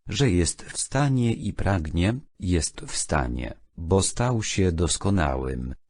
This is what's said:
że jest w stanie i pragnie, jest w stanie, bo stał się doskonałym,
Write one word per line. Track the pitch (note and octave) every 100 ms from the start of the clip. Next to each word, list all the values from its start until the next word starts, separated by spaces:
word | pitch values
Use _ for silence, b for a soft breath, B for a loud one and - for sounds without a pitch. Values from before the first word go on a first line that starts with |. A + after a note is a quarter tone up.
| -
że | - C3+
jest | F2+ D#2+ -
w | - -
stanie | - C3+ C#3+ B2+ A#2
i | - G2+
pragnie, | - F#2+ F#2+ D2+ E2 F#2+ C3 - -
jest | F2 E2+ - -
w | - -
stanie, | - D2+ B1+ A#1+ A#1 - - -
bo | E2 F#2+
stał | F#2 - B2 A#2
się | - - F#2
doskonałym, | E2 E2 - G2 G2 D2 C2 C2 B1+ B1 - _